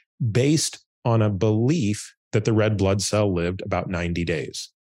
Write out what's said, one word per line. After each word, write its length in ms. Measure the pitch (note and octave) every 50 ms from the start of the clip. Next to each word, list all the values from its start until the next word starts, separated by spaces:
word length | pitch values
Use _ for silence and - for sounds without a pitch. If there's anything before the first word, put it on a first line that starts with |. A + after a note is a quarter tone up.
| _ _ _ - C3 G#2+
based 540 | F#2 A#2+ C3 D3 D#3+ D3 - - - - _ _ _ _ -
on 160 | A#2+ A2+ A2
a 80 | G#2+ G#2
belief 840 | G2+ F2 A2+ G#2+ G#2+ A2 A#2+ C3 E3+ E3 G#2+ G#2 G#2 - - - _ _ _ -
that 120 | - G#2+ -
the 80 | A#2+
red 240 | A2 G#2+ G#2 G#2+ G#2+
blood 240 | G2 G2 F#2+ G2+ G2+
cell 320 | - - G2+ G#2+ G#2 G2+
lived 300 | F2+ E2+ E2+ F2 F#2+ F#2+
about 260 | - - F2+ F2+ E2+ -
ninety 380 | F2+ E2+ F2 F2 E2+ F2 E2
days. 440 | F2 E2 D2 B1+ - - - - - _ _